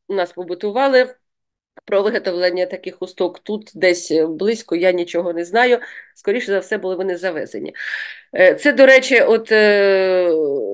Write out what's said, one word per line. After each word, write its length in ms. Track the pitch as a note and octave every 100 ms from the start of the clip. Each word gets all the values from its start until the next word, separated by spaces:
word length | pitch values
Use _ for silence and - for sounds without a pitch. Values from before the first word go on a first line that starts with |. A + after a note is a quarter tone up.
| -
у 60 |
нас 180 | G3 F3
побутували. 800 | F3+ E3+ F3 G#3 A#3 C#4 B3+ B3+ - _ _ _ _ _ _
Про 180 | - G3+
виготовлення 640 | G#3 - F#3+ F3 F3+ F3+ F3+
таких 280 | F#3 F#3 -
хусток 420 | F#3 - F3+ -
тут 320 | - G#3+ -
десь, 360 | G#3 F#3 F3 -
е, 160 | D#3+ D#3+
близько 500 | D#3 G3+ A3+ - E3+
я 160 | F#3
нічого 400 | F3+ F3 E3+ F3
не 120 | E3+
знаю. 340 | F3 A3+ B3 A#3+ - - -
Скоріше 320 | _ G3+ A#3 G#3+
за 120 | G3
все, 200 | F#3 G#3
були 160 | F#3
вони 220 | F3+ F#3+ F3
завезені. 580 | F#3 D#3 - - D#2 - - - - - _
Е, 200 | - F3+
це, 180 | - D4
до 140 | A#3 C4
речі, 340 | C4 C4 A#3+
от, 320 | - A3+ A3
е, 800 | G#3+ G#3 G3+ G3 F#3+ F#3+ F#3 F3 D#3+ D3 C#3 G2+